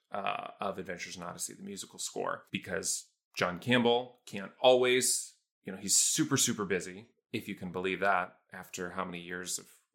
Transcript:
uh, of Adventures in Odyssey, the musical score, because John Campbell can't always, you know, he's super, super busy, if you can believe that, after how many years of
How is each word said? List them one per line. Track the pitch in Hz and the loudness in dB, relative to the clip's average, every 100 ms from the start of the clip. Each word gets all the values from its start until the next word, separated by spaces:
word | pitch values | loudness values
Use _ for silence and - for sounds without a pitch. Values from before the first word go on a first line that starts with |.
| _ | _
uh, | 101 98 - - - | -6 -4 -4 -6 -6
of | 101 92 | -6 -6
Adventures | 90 87 - 92 | -8 -10 -10 -10
in | |
Odyssey, | 87 90 - | -10 -8 -10
the | 95 | -10
musical | 98 98 - - | -14 -12 -14 -10
score, | - - 90 87 - | -8 -4 -4 -4 -6
because | 98 98 90 90 - - _ _ - | -8 -4 -4 -4 -6 -8 _ _ -2
John | 90 87 | -2 0
Campbell | 120 123 117 120 123 - - | 2 4 6 2 0 -14 -14
can't | 101 98 - | -12 -12 4
always, | 127 127 127 127 120 - - - _ _ - | 8 8 8 4 4 0 -4 -16 _ _ -12
you | |
know, | 95 | -8
he's | 98 - | 2 4
super, | - - 151 135 | 4 2 2 2
super | 123 107 | 2 0
busy, | 92 92 90 92 113 _ _ | 0 -2 -4 -12 -18 _ _
if | 107 101 | -8 -8
you | 95 | -10
can | 92 | -8
believe | 92 92 90 | -4 -2 2
that, | 98 92 92 - _ | 4 4 0 -8 _
after | 92 90 - 90 | -18 -12 -10 -8
how | 92 | -6
many | 92 87 | -6 -8
years | 87 90 90 - | -10 -8 -6 -8
of | - _ _ | -10 _ _